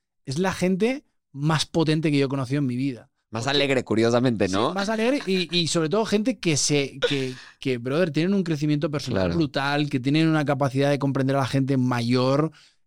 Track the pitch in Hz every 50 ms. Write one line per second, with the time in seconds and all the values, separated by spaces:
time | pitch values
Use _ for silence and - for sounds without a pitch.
0 | _ _ _ _ _ - 131 156 190 190 180 - 180 185 190 170 214 233 269 294
1 | - _ _ _ _ _ - 139 143 156 160 147 - - - 170 160 151 156 160
2 | 151 165 143 139 139 131 139 139 127 117 135 147 143 127 120 123 135 139 123 107
3 | - _ _ _ _ _ 107 113 113 135 143 143 143 135 135 127 - - 107 107
4 | 113 117 117 120 123 131 117 98 104 90 92 98 117 143 180 190 202 202 226 220
5 | 220 247 285 277 - 185 190 185 180 147 175 175 170 147 - 170 160 156 170 214
6 | 220 - 202 208 208 254 226 - - 175 151 135 - - 147 143 139 131 - 135
7 | - - 147 135 131 127 127 127 - - - - - 139 127 120 117 127 139 160
8 | 185 175 139 156 165 185 202 202 180 170 160 143 151 151 151 147 151 160 143 147
9 | - 127 123 98 - 123 85 170 156 135 - 139 135 139 143 147 151 143 147 131
10 | 120 139 143 156 160 160 156 156 147 131 143 131 143 135 123 135 139 143 143 135
11 | 139 139 131 135 131 131 135 139 131 120 - 135 135 131 139 131 127 123 123 120
12 | 120 117 123 127 127 131 139 143 156 160 151 - - _ _ _ _